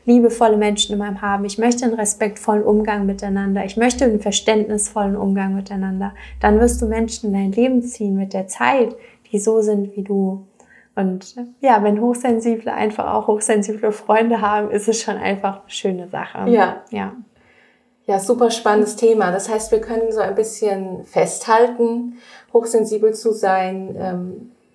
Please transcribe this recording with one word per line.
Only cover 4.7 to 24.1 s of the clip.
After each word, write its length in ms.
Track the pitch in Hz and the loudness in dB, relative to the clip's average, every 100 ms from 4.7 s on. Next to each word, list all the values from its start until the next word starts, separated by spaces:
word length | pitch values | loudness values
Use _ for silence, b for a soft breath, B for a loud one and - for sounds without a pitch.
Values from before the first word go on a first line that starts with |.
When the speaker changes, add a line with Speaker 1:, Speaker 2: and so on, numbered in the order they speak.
| 208 - 214 202 196 | -2 -4 -2 -2 0
Speaker 1:
Umgang 380 | 196 196 190 196 | 0 0 -2 -4
miteinander", 580 | 196 196 190 190 196 B B B | -6 -6 -4 -4 -6 B B B
dann 180 | 214 208 | 2 4
wirst 200 | 240 240 | 4 2
du 40 | 226 | 0
Menschen 420 | 220 226 - 214 | -2 -2 -4 -2
in 60 | |
dein 180 | 196 196 | 0 0
Leben 300 | 196 254 254 | 2 2 2
ziehen 340 | 240 - 208 196 | -2 -4 -2 -2
mit 160 | 190 | -2
der 160 | 190 190 | -4 -8
Zeit, 480 | - 247 269 226 - B B _ | -2 0 2 0 -2 B B _
die 100 | 208 | -2
so 200 | 214 220 | 2 2
sind 340 | 214 208 196 202 | 2 0 -2 -6
wie 60 | |
du. 440 | 196 196 190 190 - b b b b - | -4 0 0 -4 -12 b b b b -4
Und 400 | 190 185 - 247 240 - | -2 -2 -8 -14 -14 -2
ja, 240 | 262 220 | 2 4
wenn 160 | 208 208 | 4 2
Hochsensible 720 | 240 240 254 226 233 226 226 | 0 0 0 0 0 -2 -2
einfach 420 | - 214 214 - | -2 -4 -2 -2
auch 140 | 214 214 | -2 0
hochsensible 640 | 214 - 214 208 214 214 | 0 0 -2 -2 -2 -2
Freunde 480 | 208 - 214 226 226 | -4 0 2 4 2
haben, 320 | 202 214 208 | 0 0 -2
ist 160 | 208 208 | -2 0
es 140 | 220 | -2
schon 160 | - 196 | -2 -4
einfach 380 | 190 196 196 196 | -4 -2 -4 -6
eine 60 | - | -12
schöne 380 | - 202 185 180 | -6 -4 -4 -8
Sache. 420 | 156 156 - 196 | -10 -10 -4 2
Speaker 2:
Ja. 280 | 233 180 160 - | 4 4 0 -10
Speaker 1:
Ja. 200 | 101 98 254 - _ b b b b b _ - | -10 -8 -10 -20 _ b b b b b _ -4
Speaker 2:
Ja, 140 | 196 | -2
super 300 | 196 240 233 | 0 2 2
spannendes 460 | 233 214 214 208 - | 2 2 2 2 2
Thema. 340 | 226 220 180 | 2 4 2
Das 180 | 190 202 | 0 -2
heißt, 220 | 214 - | -4 0
wir 100 | 214 | -2
können 300 | 220 226 226 | 0 -2 -2
so 80 | 220 | 0
ein 140 | 190 | -2
bisschen 720 | 196 220 - 214 196 190 180 - | 0 -2 -2 -2 -2 -4 -10 -6
festhalten, 1120 | - 185 - - 226 240 240 233 233 240 B B B B | 0 0 -2 2 4 4 2 -2 -2 -6 B B B B
hochsensibel 640 | 233 233 233 208 214 220 | 0 2 0 0 2 0
zu 180 | 214 226 | 0 -2
sein, 640 | 214 196 190 185 190 190 - | 0 2 2 0 -4 -8 -8
ähm, 520 | 185 | -6